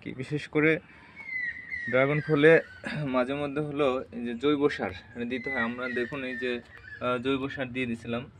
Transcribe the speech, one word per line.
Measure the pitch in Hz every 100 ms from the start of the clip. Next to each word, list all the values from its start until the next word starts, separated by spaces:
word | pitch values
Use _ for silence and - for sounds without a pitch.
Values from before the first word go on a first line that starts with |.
কি। | 113
বিশেষ | 120 127 147 -
করে | 151 156 160 - - - - 1077 1047 - - - 1047 960
ড্রাগন | 127 135 151
ফলে | 151 147 156 160 - - - 151
মাঝে | 143 127 123
মধ্যে | 143 147 139
হলো | 151 143 139 127 -
এই | 120 120
যে | 120
জৈব | 139 147 143
সার | 143 104
মানে | 92 - 120 120
দিতে | 127 135
হয়। | 135
আমরা | 117 123 127
দেখুন | 123 120 143
এই | 127 123
যে, | 123 120 - - - -
আহ, | 123 123
জৈব | 131 135 139
সার | 143 127
দিয়ে | 127 123
দিছিলাম। | 113 - 117 131